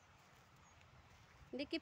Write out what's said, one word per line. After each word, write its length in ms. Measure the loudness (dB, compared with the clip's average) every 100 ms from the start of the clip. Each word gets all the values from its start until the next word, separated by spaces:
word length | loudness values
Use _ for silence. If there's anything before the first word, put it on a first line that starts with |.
| -16 -16 -16 -16 -16 -16 -16 -16 -14 -14 -14 -14 -14 -12 2
देखिए 280 | 4 8 8